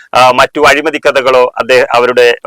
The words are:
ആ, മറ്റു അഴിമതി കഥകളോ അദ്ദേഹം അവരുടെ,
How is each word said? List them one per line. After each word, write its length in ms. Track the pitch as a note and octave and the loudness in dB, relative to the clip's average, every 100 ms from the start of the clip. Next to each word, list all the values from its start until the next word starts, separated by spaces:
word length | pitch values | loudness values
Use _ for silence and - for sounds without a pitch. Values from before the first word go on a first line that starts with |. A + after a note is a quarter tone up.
| - | -6
ആ, 180 | A#2 B2+ | 0 2
മറ്റു 300 | B2+ C3 D3+ | 2 -2 0
അഴിമതി 360 | D3 C#3+ D3+ D3 | 0 0 -2 -4
കഥകളോ 560 | D3 C3 B2 B2+ B2 - | -4 -2 0 0 0 -2
അദ്ദേഹം 300 | A#2 B2+ B2+ | -2 0 0
അവരുടെ, 440 | A#2+ B2 B2 A#2+ A#2 | 0 -2 0 0 0